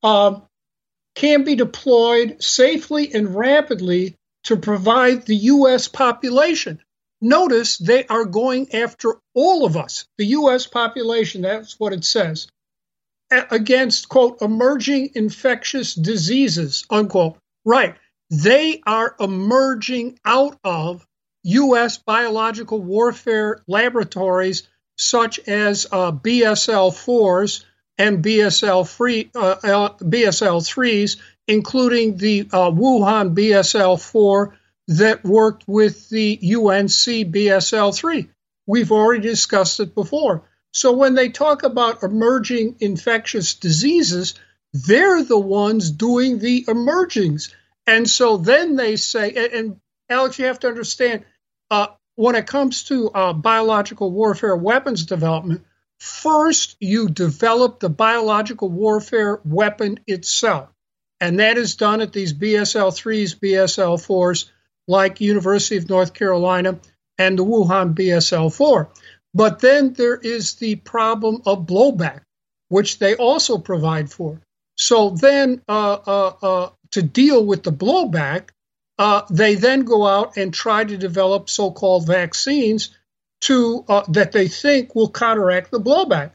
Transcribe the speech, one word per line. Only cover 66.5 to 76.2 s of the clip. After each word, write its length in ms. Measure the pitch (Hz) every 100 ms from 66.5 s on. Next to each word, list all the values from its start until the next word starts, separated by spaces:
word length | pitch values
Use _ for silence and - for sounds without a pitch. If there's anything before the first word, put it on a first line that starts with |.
| 180 185 185 _ _ _ -
and 200 | 185 185
the 60 |
Wuhan 500 | 190 226 175 190 180
B 160 | 160 185
S 220 | 175 -
L 160 | 170 160
four. 420 | - 294 226 156 _ - _ _
But 260 | 180 214 -
then 320 | 254 285 269
there 240 | 254 240 247
is 380 | 226 233 165
the 220 | - 226 208
problem 640 | - 233 220 226 220 226
of 220 | 202 196 165
blowback, 560 | 185 277 220 165 135 _ _ _ _ _
which 280 | 185 202 -
they 160 | 196
also 440 | 226 240 302 - 214
provide 520 | - 180 160 156 147
for. 300 | - 165 160 _ _ _ -
So 320 | - 233 208
then, 500 | 175 269 277 269 254 -
uh, 300 | 214 208 202 -
uh, 260 | 202